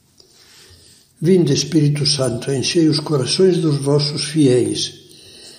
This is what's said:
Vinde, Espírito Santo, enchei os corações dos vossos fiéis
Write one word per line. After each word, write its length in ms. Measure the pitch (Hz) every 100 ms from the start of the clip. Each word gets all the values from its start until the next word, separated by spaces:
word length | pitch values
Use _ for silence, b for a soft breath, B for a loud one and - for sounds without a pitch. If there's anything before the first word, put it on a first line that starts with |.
| _ _ b b b b b b b b b _
Vinde, 300 | 160 190 147
Espírito 540 | 135 - 160 147 143 143
Santo, 440 | 131 131 120 139
enchei 380 | 135 - 175 156
os 140 | 147
corações 560 | - 147 123 - 190 170
dos 180 | 160 143
vossos 480 | 139 143 143 -
fiéis 680 | - 156 139 123 107 104 - - B B B B B